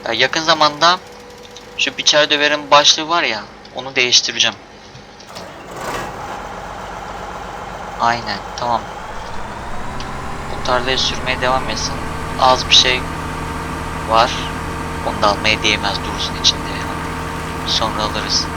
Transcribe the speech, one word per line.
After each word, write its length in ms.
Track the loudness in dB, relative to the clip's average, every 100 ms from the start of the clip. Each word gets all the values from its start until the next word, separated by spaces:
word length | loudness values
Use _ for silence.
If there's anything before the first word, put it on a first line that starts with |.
| -2
Ya 60 |
yakın 300 | 2 2 2
zamanda 560 | 2 6 4 6 4 4 -2 -18 -18 -18 -18 -18 -16 -2
şu 200 | -2 2
biçer 320 | 4 6 6
döverin 400 | 6 4 2 6
başlığı 380 | 8 8 4 2
var 140 | 2
ya, 180 | 2 -2 -6 -16 -12
onu 220 | -10 -4 0
değiştireceğim. 600 | 4 4 2 2 0 0 -16 -20 -18 -18 -18 -18 -16 -14 -14 -14 -14 -10 -6 -6 -6 -8 -8 -8 -8 -10 -10 -10 -10 -10 -10 -10 -10 -10 -10 -10 -10 -10 -10 -2
Aynen, 380 | 0 0 -2 -6 -6 -6
tamam. 240 | -2 -2 -2 -10 -8 -8 -6 -6 -6 -8 -6 -4 -4 -4 -6 -6 -6 -6 -6
Bu 140 | -4 2
tarlayı 320 | 2 2 2
sürmeye 420 | 0 0 -2 0
devam 300 | 2 2 0
etsin. 240 | -2 -2 -4 -4 -4 -4 2
Az 280 | 6 6 6
bir 60 |
şey 260 | 6 6 2 0 -6 -6 -6 -4 -4 -4 -6 -6 -6 2
var. 220 | 6 6 2 -4 -4 -4 -4 -6 -4 -4
Onu 140 | 2
da 60 | 4
almaya 340 | 4 2 4
değmez, 340 | 4 2 2 -2
dursun 360 | -4 -4 -4 0
içinde 300 | 0 0 -4
ya. 220 | -4 -4 -4 -4 -4 -6 -6 -6 -6 -2
Sonra 340 | 0 0 0
alırız. 440 | -2 -2 0 -2 -2